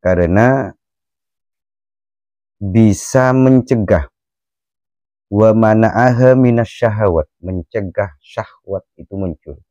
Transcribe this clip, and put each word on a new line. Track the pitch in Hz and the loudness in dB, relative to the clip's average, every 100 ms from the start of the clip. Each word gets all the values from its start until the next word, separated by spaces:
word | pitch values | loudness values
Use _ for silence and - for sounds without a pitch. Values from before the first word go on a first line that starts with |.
karena | 90 90 87 95 120 135 101 - _ _ _ _ _ _ _ _ _ _ _ _ _ _ _ _ _ _ | -2 0 0 2 0 0 -6 -12 _ _ _ _ _ _ _ _ _ _ _ _ _ _ _ _ _ _
bisa | 101 95 110 98 - 131 127 | -4 2 2 0 -2 -2 0
mencegah | 131 131 131 123 123 98 92 - _ _ _ _ _ _ _ _ _ _ _ _ | 2 2 2 2 -4 0 -2 -2 _ _ _ _ _ _ _ _ _ _ _ _
wa | 101 110 | 2 2
mana'aha | 110 113 107 110 104 127 120 127 131 | 4 2 2 2 2 0 4 4 4
minas | 127 117 113 | 2 0 -4
syahawat, | - 117 107 107 82 76 _ | -4 -4 0 -2 -2 -4 _
mencegah | 90 92 85 113 98 85 101 76 | -10 -10 -8 -10 -8 -8 -8 -10
syahwat | _ - 110 _ - 95 _ _ | _ -14 -14 _ -12 -12 _ _
itu | 82 98 | -16 -10
muncul. | 92 80 - 71 _ | -8 -10 -16 -20 _